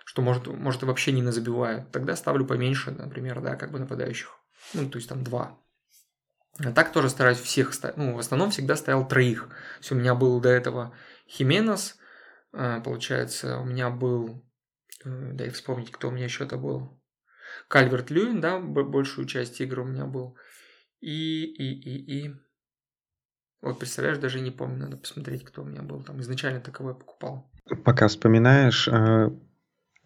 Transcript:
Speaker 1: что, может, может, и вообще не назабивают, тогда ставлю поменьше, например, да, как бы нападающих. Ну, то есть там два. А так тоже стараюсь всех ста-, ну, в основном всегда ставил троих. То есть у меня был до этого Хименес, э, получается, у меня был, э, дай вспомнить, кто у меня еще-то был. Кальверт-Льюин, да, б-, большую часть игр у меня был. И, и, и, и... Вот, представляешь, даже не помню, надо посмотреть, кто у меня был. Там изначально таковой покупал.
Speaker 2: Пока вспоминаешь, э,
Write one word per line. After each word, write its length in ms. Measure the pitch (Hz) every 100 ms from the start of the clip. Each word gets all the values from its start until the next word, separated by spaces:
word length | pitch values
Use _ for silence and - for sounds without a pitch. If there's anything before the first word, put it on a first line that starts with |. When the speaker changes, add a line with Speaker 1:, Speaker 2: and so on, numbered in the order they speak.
Speaker 1:
что, 160 | - -
может, 280 | 123 123 123
может, 340 | - 139 123
и 40 | 131
вообще 260 | 131 -
не 100 | 135
назабивают, 720 | 123 113 117 120 120 113 135
тогда 240 | - 139 170
ставлю 280 | - 139
поменьше, 460 | 135 123 127 135 135
например, 500 | 143 135 131 127 127
да, 140 | 127
как 160 | 131 135
бы 80 | 143
нападающих. 520 | 131 135 123 123 - - _ _ -
Ну, 160 | 180 135
то 80 | 131
есть 100 | -
там 140 | 135
два. 380 | 123 120 - - _ _ _ _ _ _ _ _ _ -
А 140 | 135
так 200 | 123 160
тоже 160 | 165 135
стараюсь 300 | 131 127 120
всех 340 | - - 135
ста-, 220 | - 127 -
ну, 180 | 139
в 40 | 120
основном 320 | 120 135 202
всегда 260 | 202 139 151
ставил 300 | - 135 131
троих. 420 | 131 123 113 -
То 300 | - - -
есть 140 | -
у 20 |
меня 200 | 131 123
был 260 | 123 127 123
до 100 | 123
этого 420 | 123 123 123 120 - - - _
Хименес, 680 | - 135 180 220 196 - - - - - - _
э, 280 | - 127 117
получается, 720 | 120 123 - 127 123 - 127 123
у 60 |
меня 240 | 127 127 123
был, 560 | 120 127 120 113 123 - _ _ _ _ -
э, 260 | 135 127 131
дай 160 | 131 123
вспомнить, 400 | 127 - 123 120
кто 180 | - 131
у 20 |
меня 140 | 123
еще-то 340 | 123 - 135 131
был. 420 | 139 135 127 - _ _ _ _ - - -
Кальверт-Льюин, 720 | 143 127 127 123 151 226 220
да, 180 | 160 185
б-, 260 | 170 143
большую 420 | 139 139 135 - 135
часть 340 | 131 123 -
игр 200 | 131 127
у 40 |
меня 200 | 127 131
был. 320 | 139 131 127 - - - - _ _ _
И, 440 | - 156 160 160
и, 280 | 160 160 135
и, 540 | 135 135 135 - 139 147
и... 80 | 139 _ _ _ _ _ _ _ _ _ _ _ _
Вот, 160 | 139 127
представляешь, 400 | 131 - 139 147
даже 220 | 135 131
не 100 | 127
помню, 280 | 131 131 131
надо 180 | 139 135
посмотреть, 480 | - - 67 67
кто 180 | 131 147
у 20 |
меня 180 | 143 143
был. 200 | 139 143
Там 180 | 131 139
изначально 400 | 123 131 143 127
таковой 340 | 123 131 131
покупал. 560 | 127 - - - 135 - - - -
Speaker 2:
Пока 240 | - 127 107
вспоминаешь, 800 | - 110 113 120 139 131 127 -
э, 420 | 117 110 113 110 - - _ _ _ _ _